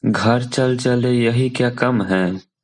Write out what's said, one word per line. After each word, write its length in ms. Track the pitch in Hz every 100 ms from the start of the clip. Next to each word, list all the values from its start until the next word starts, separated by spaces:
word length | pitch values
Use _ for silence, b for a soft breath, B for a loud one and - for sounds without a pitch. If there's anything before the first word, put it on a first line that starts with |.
घर 400 | 120 98 107 120
चल 320 | 123 - 127 123
चले, 360 | 127 123 123
यही 380 | 123 117 120 127
क्या 200 | 123 123
कम 320 | 123 123 123
है? 340 | 95 95 92 92 - _